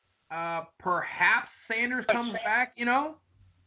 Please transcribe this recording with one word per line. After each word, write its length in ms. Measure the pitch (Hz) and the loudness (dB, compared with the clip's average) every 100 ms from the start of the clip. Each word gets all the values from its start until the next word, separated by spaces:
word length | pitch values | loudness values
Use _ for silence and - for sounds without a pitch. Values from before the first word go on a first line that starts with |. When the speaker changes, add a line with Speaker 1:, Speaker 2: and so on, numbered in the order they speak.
| _ _ - | _ _ -12
Speaker 1:
uh, 360 | 165 170 165 160 - | -8 -6 -6 -8 -6
perhaps 720 | 185 175 - - 180 233 - - - | -2 0 -2 2 4 4 0 -10 -6
Sanders 380 | 226 247 254 - | -2 -2 0 0
comes 220 | 240 233 202 | 0 0 -4
Speaker 2:
It's 80 | |
Speaker 1:
back, 300 | 202 226 247 - | 0 0 0 -2
you 100 | 240 | 2
know? 300 | 254 311 311 _ _ _ _ | 2 0 -6 _ _ _ _